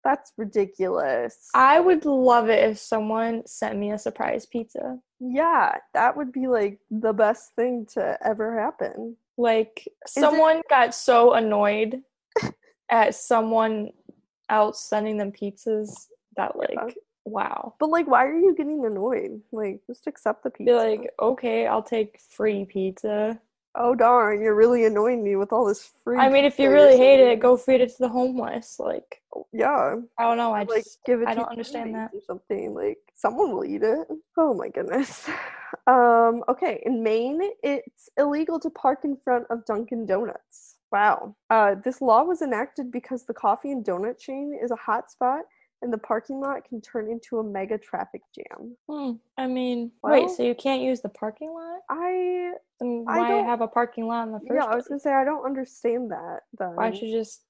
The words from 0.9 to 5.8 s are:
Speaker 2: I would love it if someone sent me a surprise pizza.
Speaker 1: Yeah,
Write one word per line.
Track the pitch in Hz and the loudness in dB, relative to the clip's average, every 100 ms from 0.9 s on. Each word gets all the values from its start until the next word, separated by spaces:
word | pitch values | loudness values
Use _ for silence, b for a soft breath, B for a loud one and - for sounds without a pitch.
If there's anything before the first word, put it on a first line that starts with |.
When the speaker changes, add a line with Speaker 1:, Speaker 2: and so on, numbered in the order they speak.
| 180 143 120 117 - - | 0 0 -2 -4 -10 -2
Speaker 2:
I | 254 262 311 | 4 6 6
would | 359 330 | 6 2
love | 311 269 254 240 226 | 2 2 6 4 4
it | 226 226 | 4 2
if | 208 | 0
someone | - 220 214 220 226 226 - | -4 -4 -2 -2 -2 -6 -10
sent | - 214 208 | -8 -6 -4
me | 208 | -6
a | 208 | -4
surprise | 220 - - - - | -8 -6 -4 -4 -6
pizza. | 233 220 - 254 254 _ _ | -10 -8 -10 -10 -12 _ _
Speaker 1:
Yeah, | 254 262 330 311 190 - | -4 0 2 2 2 0